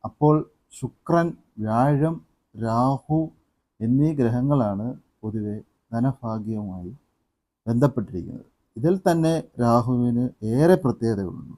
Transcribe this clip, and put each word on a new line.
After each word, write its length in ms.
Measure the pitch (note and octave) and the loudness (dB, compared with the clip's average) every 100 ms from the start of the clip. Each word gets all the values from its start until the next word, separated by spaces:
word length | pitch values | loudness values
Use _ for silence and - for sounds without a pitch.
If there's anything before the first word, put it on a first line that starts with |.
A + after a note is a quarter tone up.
| A2 | -12
അപ്പോൾ 280 | - D3+ D3+ - _ _ - | 2 4 4 2 _ _ -12
ശുക്രൻ, 500 | A#2+ _ - E3+ E3+ - _ - | -12 _ 0 2 2 -4 _ -8
വ്യാഴം, 520 | A2 A2+ C3+ C#3+ D#3 D#3+ - _ _ G#2+ | -2 2 2 2 0 -4 -14 _ _ -8
രാഹു 640 | A2+ A#2 B2+ C#3 - D#3 D#3+ _ _ _ _ _ | -2 0 0 0 -2 -2 -2 _ _ _ _ _
എന്നീ 300 | A2+ C3 D3+ D3 | 0 2 2 2
ഗ്രഹങ്ങളാണ് 680 | A#2+ A#2+ C3+ C#3+ A2 G2 A#2 - _ _ | 0 2 0 2 0 -2 -6 -10 _ _
പൊതുവെ 340 | A2 G#2+ G#2 G#2 - _ _ | -8 -6 -6 -8 -12 _ _
ധനഭാഗ്യവുമായി 960 | A#2 C3 B2+ A#2 A2 G#2+ A2 G#2 F#2 F2+ C3 _ _ _ _ _ _ - | -2 -2 -2 -8 -8 -6 -6 -6 -10 -12 -14 _ _ _ _ _ _ -2
ബന്ധപ്പെട്ടിരിക്കുന്നത്. 800 | A#2 C#3+ - G2 F2+ - - - _ _ A#2 | 2 2 0 -6 -8 -10 -14 -18 _ _ -4
ഇതിൽ 180 | C#3+ F#3+ F#3+ | 0 0 2
തന്നെ 300 | E3 D#3+ D#3+ - - A#2+ | 2 2 0 -4 -2 2
രാഹുവിന് 600 | A#2+ A#2+ B2 B2 A#2+ B2 - G#2+ A#2+ | 2 2 0 0 0 -2 -4 -4 2
ഏറെ 240 | E3 F#3 | 4 4
പ്രത്യേകതകളുണ്ട്. 720 | E3 - A2+ G2+ F#2 E2 - | 2 -2 -2 -2 -4 -8 -16